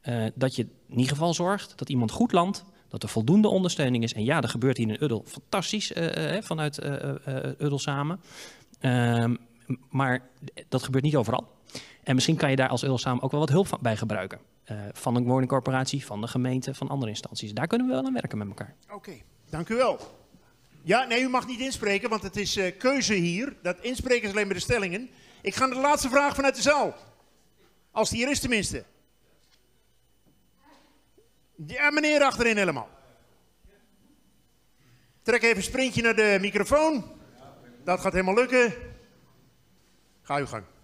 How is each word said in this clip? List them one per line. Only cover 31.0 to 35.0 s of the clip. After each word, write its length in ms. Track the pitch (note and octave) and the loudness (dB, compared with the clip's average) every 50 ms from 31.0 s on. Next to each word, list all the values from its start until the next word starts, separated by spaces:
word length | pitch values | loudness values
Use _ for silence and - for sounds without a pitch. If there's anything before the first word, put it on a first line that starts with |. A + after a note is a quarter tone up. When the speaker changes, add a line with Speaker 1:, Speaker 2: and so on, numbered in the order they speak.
| _ _ _ _ _ _ _ _ _ _ _ - D3+ | _ _ _ _ _ _ _ _ _ _ _ -16 -14
Speaker 2:
Ja, 240 | D3+ A#3+ B3+ D4 D4 | -8 -2 2 2 4
meneer 300 | D4 D4+ D#4 D4+ D4+ C#4+ | 4 4 4 6 6 6
achterin 360 | C#4 C4+ A#3+ F#3 A#3 A#3 A3 | 6 6 4 4 2 4 4
helemaal. 320 | G#3 G3 F3 D3 B2 G#2+ - - - _ - _ _ _ _ _ _ _ _ _ _ _ - _ _ _ _ _ _ _ _ _ _ _ _ _ _ _ _ _ _ _ _ _ _ _ _ _ _ | 4 2 2 0 -2 -6 -10 -18 -20 _ -20 _ _ _ _ _ _ _ _ _ _ _ -20 _ _ _ _ _ _ _ _ _ _ _ _ _ _ _ _ _ _ _ _ _ _ _ _ _ _